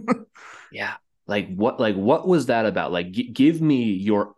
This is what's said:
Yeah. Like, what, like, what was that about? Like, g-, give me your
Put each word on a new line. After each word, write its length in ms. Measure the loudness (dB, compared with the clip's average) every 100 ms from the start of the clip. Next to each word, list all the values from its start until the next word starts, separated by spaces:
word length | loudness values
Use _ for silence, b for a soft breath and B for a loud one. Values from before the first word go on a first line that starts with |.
| 0 -4 -4 B B B B
Yeah. 220 | -8 -8 -8 _ _ -4
Like, 260 | -4 -4 -2
what, 240 | -2 0
like, 160 | -2 0
what 320 | 2 2 2
was 200 | 0 2
that 200 | 0 2
about? 240 | -2 -2
Like, 200 | -4 -4
g-, 200 | -6 -6
give 300 | 4 4 4
me 320 | 2 2 0
your 400 | -2 0 0 0